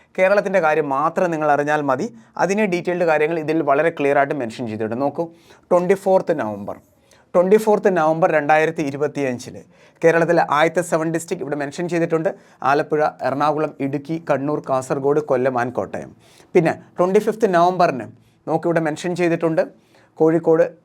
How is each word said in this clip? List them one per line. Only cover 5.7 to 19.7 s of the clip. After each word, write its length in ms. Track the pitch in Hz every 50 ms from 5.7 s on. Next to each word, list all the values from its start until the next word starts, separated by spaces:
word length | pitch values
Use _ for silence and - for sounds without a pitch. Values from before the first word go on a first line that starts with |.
ട്വൻറ്റി 260 | 180 175 180 180 196 196 -
ഫോർത്ത് 300 | 190 190 185 - - 165 147 117
നവംബർ, 340 | 107 104 101 101 98 - - - _ _ _ _ _ _ _ _ _ -
ട്വൻറ്റി 240 | 165 180 185 208 214 214
ഫോർത്ത് 260 | 220 208 202 202 208 185 170
നവംബർ 300 | 156 160 160 165 180 175 160
രണ്ടായിരത്തി 460 | 151 147 147 156 156 156 165 160 165 156 139
ഇരുപത്തിയഞ്ചില് 680 | 139 135 151 143 143 143 139 131 123 113 - - 92 - - _ _ _ _ _ _ -
കേരളത്തിലെ 400 | - 165 160 165 165 156 170 160 - - 139
ആദ്യത്തെ 260 | 147 160 165 170 185 170 170
സെവൻ 180 | 175 160 160 165 160
ഡിസ്ട്രിക്ട് 280 | 160 165 - 196 - -
ഇവിടെ 120 | 139 147 147
മെൻഷൻ 220 | 143 143 - - 175 170
ചെയ്തിട്ടുണ്ട്. 380 | 175 165 170 170 165 160 156 - - - - _ _ _ - 131
ആലപ്പുഴ, 300 | 143 151 156 156 156 151 151 - - - - 127
എറണാകുളം, 440 | 131 139 147 151 147 151 156 147 135 - 139
ഇടുക്കി, 300 | 139 139 147 139 - 160 160 165 -
കണ്ണൂർ, 300 | 143 131 139 147 151 147 139 -
കാസർഗോഡ്, 500 | 131 131 131 - 156 139 135 139 147 151 147 -
കൊല്ലം 260 | 135 123 127 135 127 120
and 100 | 120 127 - 107
കോട്ടയം. 320 | 95 85 - 82 69 65 - _ _ _ _ - - _ -
പിന്നെ 180 | 185 165 151 117 - - - _ -
ട്വൻറ്റി 220 | 175 185 190 208 208
ഫിഫ്ത്ത് 220 | 226 208 220 240 196 180
നവംബറിന് 500 | 170 175 180 185 175 175 156 139 120 104 110 - _ _ _ _ _ _ 139
നോക്കിവിടെ 320 | 151 160 160 170 165 165 165
മെൻഷൻ 260 | 151 151 - - 175 175 170
ചെയ്തിട്ടുണ്ട് 420 | 180 170 170 165 170 160 160 165 196 190